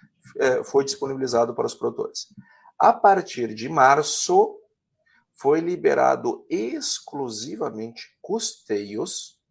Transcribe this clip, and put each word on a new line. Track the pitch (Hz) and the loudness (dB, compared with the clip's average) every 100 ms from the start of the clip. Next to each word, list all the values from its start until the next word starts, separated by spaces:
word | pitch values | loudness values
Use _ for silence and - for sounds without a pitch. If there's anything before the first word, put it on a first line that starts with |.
| _ _ - - | _ _ -14 -2
eh, | 131 127 | 0 0
foi | - 139 135 | 0 0 0
disponibilizado | - 135 135 131 131 120 | -2 -6 -6 -2 0 0
para | 120 120 | -2 -4
os | |
produtores. | - 120 113 - - - - - _ _ - | -4 -6 -4 -8 -10 -16 -18 -20 _ _ 2
A | 220 | 2
partir | 233 208 190 - - 117 | 6 4 4 0 -4 -6
de | 110 123 | -6 -4
março, | 156 131 143 147 - - 180 214 - _ _ _ _ _ _ _ | 4 6 6 2 -2 2 4 4 0 _ _ _ _ _ _ _
foi | - 135 156 | -4 2 2
liberado | 170 180 156 135 131 131 120 - - | 0 0 2 4 4 2 -2 -6 -6
exclusivamente | 180 233 302 - - - 147 127 107 123 214 165 107 113 117 - _ | -6 -4 -6 -6 -8 -8 -8 -8 -8 -10 -8 -8 -8 -12 -14 -20 _
custeios | - 220 - - - 104 101 104 180 - - _ _ | -8 -6 -6 -8 -6 -4 -4 -6 -6 -8 -12 _ _